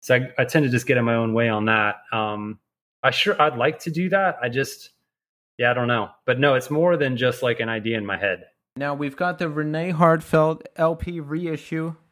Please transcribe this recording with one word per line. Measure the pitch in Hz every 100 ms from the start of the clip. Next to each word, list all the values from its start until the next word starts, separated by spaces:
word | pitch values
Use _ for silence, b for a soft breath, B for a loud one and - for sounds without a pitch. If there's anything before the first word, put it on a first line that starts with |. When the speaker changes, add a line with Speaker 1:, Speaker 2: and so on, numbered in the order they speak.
Speaker 1:
So | - 127
I, | 131 -
I | 127
tend | 160 143
to |
just | 123 -
get | 127
in | 117
my | 117
own | 117
way | 110 117
on | 107 107
that. | 110 104 101 -
Um, | 113 107 104 104 107 _ _ _ _
I | 131
sure, | 127 - 202
I'd | 151 127
like | 127 156
to | -
do | 156 185
that. | 196 190 -
I | 123
just, | 123 135 - - _ _ _ _ _ _ _
yeah, | 120
I |
don't | 123 120
know. | 117 101 - -
But | 127
no, | 143 131
it's | 127
more | 147 175 170
than | 143 123
just, | 127 120
like, | 127 117
an | 113
idea | 113 110 113
in | 101
my | 95
head. | 98 90 - _ _ -
Speaker 2:
Now | 143
we've | 143 147 135
got | 180 175
the | 170
Renee | 151 151 156 170
Hartfeld | 165 170 160 - 160 156 160 - -
L | 165 165
P | - 175
reissue | 143 156 175 151 - 160 160 160 _